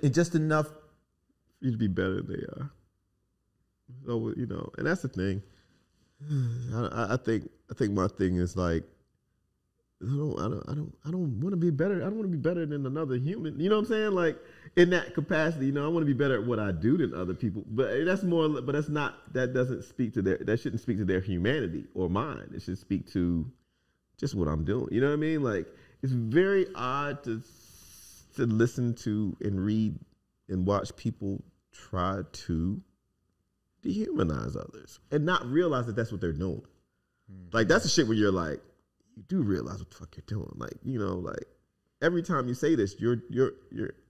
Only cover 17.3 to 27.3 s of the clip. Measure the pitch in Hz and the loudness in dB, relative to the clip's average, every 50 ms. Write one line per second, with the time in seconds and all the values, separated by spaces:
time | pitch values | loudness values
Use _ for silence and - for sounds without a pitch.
17.3 | 90 - - 107 90 107 - - 107 117 131 101 110 135 160 180 190 196 208 175 | -2 -2 -2 -2 -2 -4 -6 -4 0 0 0 2 2 0 2 2 2 2 2 2
18.3 | 170 165 160 156 151 127 123 139 139 147 151 147 147 - 143 117 - - - - | 4 4 4 2 2 0 -2 -2 0 0 0 0 -2 -2 -2 -2 -6 -10 -16 -4
19.3 | - 127 127 120 127 127 127 131 123 - - - - - 123 107 - 113 95 95 | -2 0 0 2 2 2 2 2 0 -4 -6 -10 -4 -2 -2 0 0 0 2 2
20.3 | - - - - 107 117 - - 98 110 - - 107 101 104 90 95 92 92 104 | 2 0 2 0 0 0 0 -2 -4 -4 -2 -2 0 0 2 2 2 2 0 0
21.3 | 95 85 90 110 143 156 117 85 82 71 - - - - 92 85 90 101 135 156 | 0 0 2 2 2 0 -2 -4 -4 -6 -10 -8 -4 -2 -2 0 0 0 0 -2
22.3 | - - - - - - - - 92 - - - 98 90 - - - 92 87 87 | -6 -10 -12 -12 -12 -10 -8 -8 -8 -8 -4 -4 -4 -4 -4 -2 0 0 2 2
23.3 | 87 82 80 - - _ _ _ _ _ _ _ _ _ _ _ _ - - 139 | 2 0 0 -4 -8 _ _ _ _ _ _ _ _ _ _ _ _ -6 -6 -4
24.3 | - 101 85 76 76 78 80 76 104 123 - - - 110 135 147 147 151 156 156 | 0 0 0 0 2 0 0 0 0 0 -2 0 0 2 2 2 2 2 0 0
25.3 | 160 151 139 120 104 90 78 - - - - - - _ - 131 127 120 117 110 | 0 0 0 0 0 -2 -2 -6 -12 -20 -20 -20 -12 _ -2 0 0 0 0 4
26.3 | 120 165 190 196 202 196 185 - - 82 120 127 131 143 143 143 139 - - 120 | 4 4 6 6 4 2 2 0 -2 -6 -4 -4 -2 -2 -2 -4 -6 -6 -6 -6